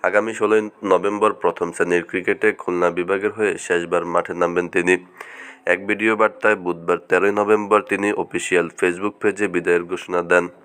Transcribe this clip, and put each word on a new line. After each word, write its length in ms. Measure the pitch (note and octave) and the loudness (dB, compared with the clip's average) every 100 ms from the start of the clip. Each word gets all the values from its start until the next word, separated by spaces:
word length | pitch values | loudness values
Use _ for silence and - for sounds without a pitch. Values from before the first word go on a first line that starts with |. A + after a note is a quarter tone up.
আগামী 300 | F#2 G2+ A2 | 2 0 0
ষোলোই 360 | G#2+ G#2 A2 G#2+ - | -2 2 2 0 -8
নভেম্বর 500 | G2+ F#2 F#2+ G#2 G#2+ | 2 2 2 0 0
প্রথম 380 | G2 F2+ E2+ F2 | 2 -2 0 -6
শ্রেণীর 320 | E2+ F2 F2 | -2 0 0
ক্রিকেটে 480 | F2 G2 F2+ G2+ G#2+ | 0 -6 -2 0 0
খুলনা 380 | G2 - F2+ F2 | 0 -4 0 0
বিভাগের 420 | E2+ F2 G2 G#2 | 0 -2 -2 -2
হয়ে 260 | G#2 G#2 F2 | -2 -2 -2
শেষবার 480 | - F2 E2+ F2+ E2+ | -2 -2 0 -2 0
মাঠে 280 | E2+ E2+ | -2 -2
নামবেন 360 | F2 F2 F2 F2 | 0 0 0 -2
তিনি। 280 | F#2 F2 F2+ - - - - - - - | 0 2 0 -2 -20 -20 -18 -20 -10 -2
এক 220 | F2+ G2 | -2 0
ভিডিও 280 | G2+ A2 G#2+ | -2 0 2
বার্তায় 400 | G#2+ - A2 G#2 | 0 2 0 0
বুধবার 420 | F2 E2+ E2 F2 | -2 -6 -2 -4
তেরোই 340 | - F#2 G2 | 0 2 2
নভেম্বর 500 | G#2 G#2 G#2+ G2+ G#2 | 2 2 2 4 0
তিনি 320 | G2 G2 G2+ | 2 -2 -2
অফিসিয়াল 560 | G#2 F2 - - F2+ E2+ - | -2 -4 -6 0 0 0 -2
Facebook 320 | F#2 F2 G2+ | -2 -2 -6
পেজে 360 | - G#2+ G2 G#2 | -2 -2 0 -2
বিদায়ের 360 | F2 E2+ F2 | -2 0 0
ঘোষণা 380 | F2 F2+ - F2+ | 0 -10 -4 -4
দেন। 260 | E2+ F2+ F2 - | 2 2 2 -8